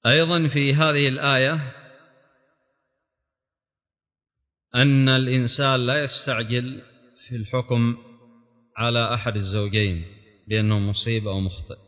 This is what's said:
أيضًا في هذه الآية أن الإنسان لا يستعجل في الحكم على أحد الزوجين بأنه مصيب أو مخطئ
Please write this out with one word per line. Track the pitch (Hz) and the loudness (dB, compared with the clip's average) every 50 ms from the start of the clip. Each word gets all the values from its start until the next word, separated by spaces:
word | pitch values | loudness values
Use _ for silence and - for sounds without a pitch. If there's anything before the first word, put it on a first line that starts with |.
| - | 4
أيضًا | 117 135 156 165 165 175 170 165 147 | 4 4 4 4 2 2 2 0 2
في | 147 147 139 139 139 | 0 0 2 2 2
هذه | 147 156 156 147 143 143 135 | 2 2 2 2 2 2 2
الآية | 131 139 147 139 135 127 131 139 160 156 143 131 - - - - - - - _ _ _ _ _ _ _ _ _ _ _ _ _ _ _ _ _ _ _ _ _ _ _ _ _ _ _ _ _ _ _ _ _ _ _ _ _ _ _ _ _ _ _ _ _ _ _ _ _ _ _ _ _ - | 0 0 0 2 2 2 2 2 0 -2 -6 -8 -12 -16 -20 -20 -20 -20 -20 _ _ _ _ _ _ _ _ _ _ _ _ _ _ _ _ _ _ _ _ _ _ _ _ _ _ _ _ _ _ _ _ _ _ _ _ _ _ _ _ _ _ _ _ _ _ _ _ _ _ _ _ _ 0
أن | 123 135 139 139 135 135 131 | 2 4 6 6 4 4 4
الإنسان | 131 131 131 123 127 127 123 120 - - 139 135 131 127 123 | 4 2 2 2 0 0 0 0 -2 0 0 0 2 2 0
لا | 123 135 151 | 0 0 -2
يستعجل | 147 131 - - - 143 123 110 117 107 120 123 123 127 131 - - _ _ _ _ _ _ _ - - | -2 -2 -4 -6 -4 -4 -4 -4 -4 -2 -2 -4 -4 -6 -12 -14 -18 _ _ _ _ _ _ _ -16 -12
في | 123 | -10
الحكم | 117 104 - - 127 120 - 123 117 117 117 120 - - - - _ - _ _ _ _ _ _ _ _ _ _ | -10 -8 -6 -6 -6 -4 0 0 2 2 0 0 -4 -12 -20 -20 _ -20 _ _ _ _ _ _ _ _ _ _
على | 104 117 120 117 117 117 107 117 | -4 -4 0 0 0 0 0 -2
أحد | 113 101 120 104 | -4 -4 -4 -4
الزوجين | 104 98 95 101 107 104 101 98 107 104 98 90 85 85 - - - _ _ _ _ _ 104 | -4 -4 -4 -4 -4 -4 -2 0 0 0 0 -2 -4 -8 -12 -16 -20 _ _ _ _ _ -4
بأنه | 110 110 107 107 107 104 | -2 0 2 2 2 2
مصيب | 101 101 101 - - 117 113 113 104 104 | 0 -2 -2 -4 -4 -2 -4 -2 -2 -4
أو | 95 98 | -4 -2
مخطئ | 98 95 90 - - - - - _ | -4 -4 -6 -8 -14 -14 -14 -18 _